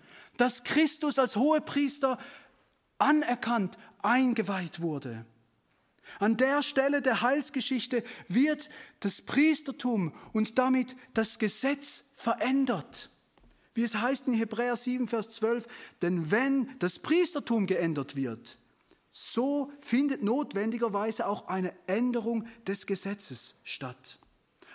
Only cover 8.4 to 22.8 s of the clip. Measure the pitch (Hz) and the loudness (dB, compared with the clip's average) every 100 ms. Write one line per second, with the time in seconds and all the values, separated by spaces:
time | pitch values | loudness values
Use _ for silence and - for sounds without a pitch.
8.4 | 302 294 - - - _ 196 - - 269 | 2 2 -6 -10 -20 _ -2 -2 0 4
9.4 | 311 302 277 - 247 220 160 - - 214 | 4 4 -2 -4 -2 0 -2 -6 -4 -2
10.4 | 220 - 254 262 254 - - 226 220 - | 0 2 2 2 0 -8 -4 -2 0 0
11.4 | 214 - 269 277 - - - - 240 226 | 0 0 0 0 -2 -4 -8 -6 -4 0
12.4 | 254 269 262 233 - - - _ _ _ | 2 2 2 -2 -6 -12 -12 _ _ _
13.4 | - _ _ 226 233 214 240 269 - 226 | -20 _ _ -2 0 0 0 0 0 0
14.4 | 220 214 247 240 254 254 240 226 214 - | 0 -2 -2 0 -2 -2 -2 -2 -4 -2
15.4 | 220 240 - - - - 175 180 156 214 | 0 0 -4 -16 -20 -4 0 0 2 2
16.4 | 269 269 233 - 180 - - 339 359 294 | 2 0 -2 -2 -2 -2 2 2 4 0
17.4 | - 226 190 180 170 147 135 139 127 113 | 0 0 2 0 0 -2 -4 -4 -4 -6
18.4 | - - _ _ _ _ _ - - 233 | -12 -20 _ _ _ _ _ -8 -4 0
19.4 | 269 285 277 - - 247 285 269 202 269 | 0 0 -4 -10 0 2 2 0 0 0
20.4 | 285 196 220 233 233 202 220 220 196 202 | -2 -2 -2 0 0 0 -2 -2 -2 -4
21.4 | - 190 185 - - 208 247 233 214 226 | -2 -2 -2 -4 -2 0 0 -2 -2 -4
22.4 | 226 - - 202 | -6 -10 -6 -4